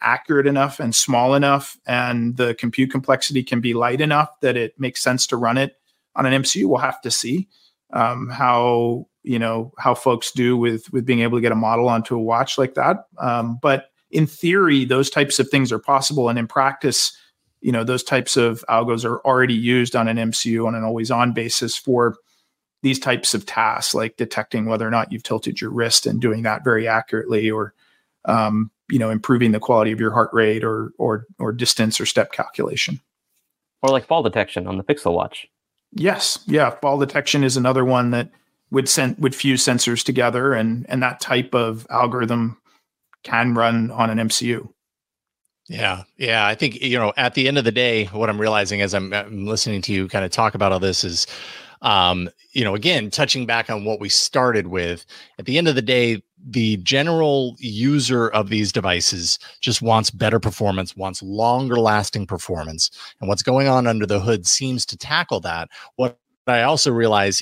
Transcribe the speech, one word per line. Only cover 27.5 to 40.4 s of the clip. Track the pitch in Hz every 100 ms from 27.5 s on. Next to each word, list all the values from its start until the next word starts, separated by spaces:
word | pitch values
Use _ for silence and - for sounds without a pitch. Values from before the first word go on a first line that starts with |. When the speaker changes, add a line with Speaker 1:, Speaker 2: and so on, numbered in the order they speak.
| 107 101 - _ _ _ _ -
Speaker 1:
um, | 113 110 107 110 _ -
you | 131
know, | 113
improving | 110 - 123 120
the | 107
quality | - 117 110
of | 110
your | 110
heart | 113 110
rate | 113 110 110 113
or, | 110 107 -
or, | 123 107 117 -
or | 110
distance | 120 120 - 110 -
or | -
step | - -
calculation. | - - - - - - - _ _ _ _ _ _ _ _
Speaker 2:
Or | 135
like | 135 -
fall | 165
detection | 117 113 98 - 92
on | 95
the |
Pixel | - 147 -
Watch. | - - - - _ _ _ _
Speaker 1:
Yes. | - 180 175 - - -
Yeah. | 151 127
Fall | - 143 139
detection | 139 147 139 147 135
is | 127
another | 127 131 127
one | 127 120
that | 120 139 _ _ _ _
would | 135 -
sen-, | - 131 -
would | 131 -
fuse | 139 127
sensors | - 120 - 120
together, | - 131 120 120